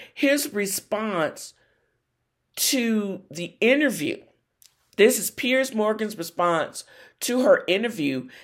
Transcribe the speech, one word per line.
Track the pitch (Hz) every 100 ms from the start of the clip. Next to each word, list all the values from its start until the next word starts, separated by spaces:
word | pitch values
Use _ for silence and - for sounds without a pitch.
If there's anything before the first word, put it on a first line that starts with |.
| -
his | - 285 285 -
response | 202 196 196 - 208 220 185 151 - - - _ _ _ _ _ _ _ _ _ -
to | - 269 233 220 202 185 -
the | 156 175 -
interview, | 226 277 294 175 143 - - _ _ _ _ _ _ -
this | 214 247
is | -
Piers | - 247 262 262
Morgan's | 220 214 214 214 -
response | 165 - 175 165 143 - - - - -
to | - 247
her | 240 185 -
interview, | 185 233 202 143 131 - -